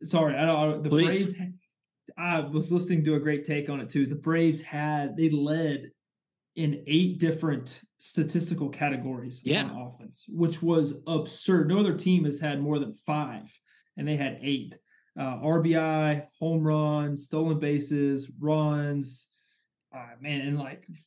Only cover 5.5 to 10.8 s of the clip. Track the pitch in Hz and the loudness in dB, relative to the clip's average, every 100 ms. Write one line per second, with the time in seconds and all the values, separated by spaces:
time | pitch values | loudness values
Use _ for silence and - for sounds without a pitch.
5.5 | 160 160 139 - - _ _ _ _ _ | 0 0 -2 -8 -20 _ _ _ _ _
6.5 | - 156 143 - 156 185 180 165 156 160 | -2 -2 -2 2 4 4 2 0 0 -2
7.5 | 131 120 - - _ - - 151 180 - | -2 -6 -16 -20 _ -6 -2 0 0 -2
8.5 | 160 143 - 147 135 131 127 127 - - | -2 -4 -2 -4 -2 -6 -8 -10 -10 0
9.5 | - - - 123 - - - - 165 170 | 0 0 -6 -12 -14 -20 -20 -12 0 0
10.5 | - 165 165 | 2 2 4